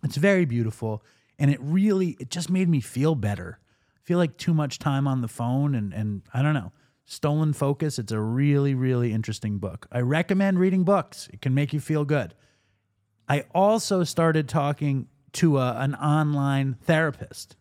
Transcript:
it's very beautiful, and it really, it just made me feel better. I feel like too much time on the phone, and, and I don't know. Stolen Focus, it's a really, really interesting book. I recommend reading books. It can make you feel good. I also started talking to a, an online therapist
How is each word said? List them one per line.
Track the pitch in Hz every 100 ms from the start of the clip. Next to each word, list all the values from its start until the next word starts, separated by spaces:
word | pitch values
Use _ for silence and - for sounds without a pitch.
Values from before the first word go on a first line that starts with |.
it's | 143 -
very | 190 196 170
beautiful, | 117 110 - 113 107 _ _ _ _
and | 143
it | 143
really, | 139 175 208 190 180 -
it | 131
just | 170 160
made | 185 185
me | 156
feel | 117 123 147 156
better. | 107 98 87 - _ _ _ _
I |
feel | _ 175
like | 170 -
too | -
much | 160 147 -
time | - 139 143
on | 131
the | 117
phone, | - 120 131 143
and, | 131 104
and | 92 107 101 - 120
I |
don't | 143
know. | 151 87 _ _ _ _
Stolen | - 151 147 156
Focus, | 143 143 139 156 139
it's | 107
a | 110
really, | 107 120 143 143 139 135
really | 127 127 120
interesting | 107 107 107 110 101
book. | 95 82 -
I | 123
recommend | 123 151 180 190 196 185
reading | 185 185
books. | 175 196 - - -
It | -
can | 135 131
make | 143
you | 151
feel | - 156 147
good. | - 82 - _ _ _ _ _ _ _ _ _
I | 143 - 175
also | 202 220 - 190
started | 170 - 165 156 147
talking | 160 143 147 147 135 - _ _
to | - 170 139
a, | 127
an | 113 135 139
online | 147 147 151 147 139 139 135 127
therapist | - 160 160 - - - - -